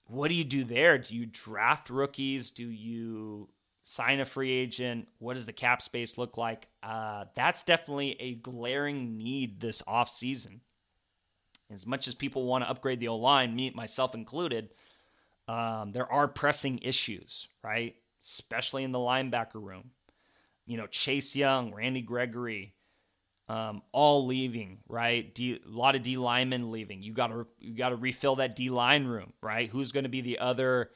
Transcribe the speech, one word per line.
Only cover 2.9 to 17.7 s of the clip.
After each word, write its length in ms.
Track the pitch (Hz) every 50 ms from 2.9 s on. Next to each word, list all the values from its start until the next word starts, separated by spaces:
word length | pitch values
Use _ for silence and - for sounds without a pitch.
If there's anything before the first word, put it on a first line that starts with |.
| 117 117 113 113 113 110 107 107 104 104 101 - _ _ _ _ _ _ -
sign 360 | - - - 117 123 139 139
a 40 | 131
free 280 | 131 - 139 135 131
agent? 560 | 127 127 127 123 - - 127 123 120 117 - _ _ -
What 160 | 110 120 127
does 120 | 131 113
the 60 | 113
cap 300 | 107 - 127 123 123 123
space 340 | - - - 120 117 113 -
look 200 | - 123 120 -
like? 320 | 117 117 113 113 110 - _ _ -
Uh, 420 | - 110 110 113 110 107 104 104 98 98 -
that's 280 | 120 127 165 175 -
definitely 540 | - - 165 160 - 143 143 139 143 139 - -
a 140 | 123 127 120
glaring 840 | 113 117 127 127 117 117 123 131 139 147 143 143 139 127 117 113 110
need 420 | 110 120 135 139 127 113 98 98
this 220 | 117 113 107 -
offseason. 800 | - - 110 120 120 - - - 120 127 135 120 - - 98 120 _ _ _ _ _ _ _ _ _ _ _ _ _ _ _ _ _ _ _ - _ -
As 160 | 104 98 92
much 200 | 113 131 131 -
as 80 | 131 120
people 300 | - 139 123 - 135 127
wanna 220 | 123 127 131 120
upgrade 340 | - 131 127 - 131 127 117
the 80 | 120 113
O-line, 480 | 113 110 117 131 143 135 127 117 113
me, 140 | 123 131 131 -
myself 400 | 117 113 107 - - 131 127 -
included, 560 | 117 107 - 135 160 175 151 120 113 107 101 - _ - _ - _ _ _ _ _ _ _ _ _ - -
um, 440 | 117 117 117 113 113 110 104 101
there 180 | 98 123 123 -
are 180 | 135 143 147 139
pressing 500 | - - 147 143 147 - - 139 127 113
issues, 680 | - 127 127 - - - 101 85 - - - - - - _ _
right? 320 | - 110